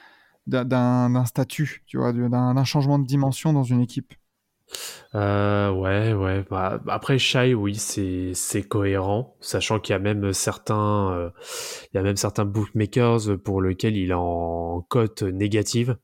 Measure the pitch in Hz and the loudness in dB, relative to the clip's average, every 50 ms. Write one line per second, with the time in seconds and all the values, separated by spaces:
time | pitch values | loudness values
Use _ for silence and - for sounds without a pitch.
0 | - - - _ _ _ _ _ _ 131 127 127 123 127 127 127 123 123 123 127 | -20 -20 -20 _ _ _ _ _ _ -2 -2 0 0 0 2 2 4 4 4 4
1 | 123 123 123 127 123 117 - 143 127 - - - 151 - - - _ - - 127 | 4 4 2 2 0 0 0 -2 -2 -2 -2 -4 -4 -4 -4 -10 _ -8 -4 -2
2 | 123 120 120 123 123 120 123 123 127 127 127 135 131 - - 151 135 139 143 143 | 0 0 0 0 0 0 2 2 2 2 2 2 2 2 2 2 2 4 2 2
3 | 135 123 143 139 139 135 131 - - 160 151 139 131 117 127 123 123 - - 139 | 2 2 2 2 2 2 0 0 0 2 2 2 2 2 2 2 2 0 -2 -6
4 | - - - - _ _ _ _ _ _ _ _ _ _ - - - - - - | -10 -10 -14 -20 _ _ _ _ _ _ _ _ _ _ -12 -12 -12 -12 -14 -16
5 | - _ - 104 101 101 101 101 101 101 101 101 101 101 95 95 95 95 98 104 | -14 _ -2 0 0 2 2 2 2 2 2 2 2 2 0 0 0 0 2 2
6 | 110 113 110 98 95 95 95 98 98 - 101 92 92 95 110 110 - - 101 104 | 2 2 2 2 0 0 0 -2 -2 -4 -4 -2 -2 -2 -4 -4 -4 -4 -4 -2
7 | - - 139 123 - - - 127 123 127 127 107 101 101 101 104 - - - 104 | 0 0 2 2 2 2 2 2 4 4 2 2 0 -2 -2 -4 -6 -6 -4 -2
8 | 98 92 92 92 92 90 90 - - - - 101 98 - - 107 98 98 98 98 | -2 -2 -2 -2 -4 -4 -4 -6 -4 -4 -4 -4 -2 -2 0 0 0 2 0 0
9 | 92 98 101 113 131 - _ _ - - - 95 - - 110 104 - - 101 92 | 0 0 0 -2 -2 -6 _ _ -8 -4 -4 -2 0 0 -2 -2 0 0 -2 0
10 | 98 104 107 104 101 98 95 - - 110 - - - - 110 107 104 104 104 104 | 0 0 0 0 0 0 -2 0 -2 -2 -4 -4 -2 -2 0 2 2 2 2 2
11 | 98 95 90 87 87 87 - - - - - - - - - - - - - 95 | 0 0 0 -2 -4 -6 -8 -12 -14 -12 -12 -10 -10 -10 -12 -14 -12 -6 -4 0
12 | 95 101 101 - - 101 - - 104 101 98 110 101 - - 110 104 98 - 127 | 0 0 0 0 -2 -2 0 0 0 0 0 -2 -2 0 0 0 0 0 2 2
13 | 120 117 117 117 107 107 98 90 - 104 95 95 95 92 90 - - 110 107 101 | 4 4 4 2 2 0 -2 -2 -2 -2 0 0 0 0 0 0 0 0 0 0
14 | 92 90 90 87 87 87 85 85 85 85 82 85 85 85 87 87 87 - - 123 | 0 0 0 0 0 0 -2 -2 -2 -4 -4 -4 -4 -4 -4 -6 -4 -2 0 0
15 | 113 104 - - 107 95 92 95 104 104 110 107 104 - - 117 120 127 117 - | 0 0 -2 -4 -4 -4 -2 -2 0 0 0 0 0 0 0 0 0 0 -2 -4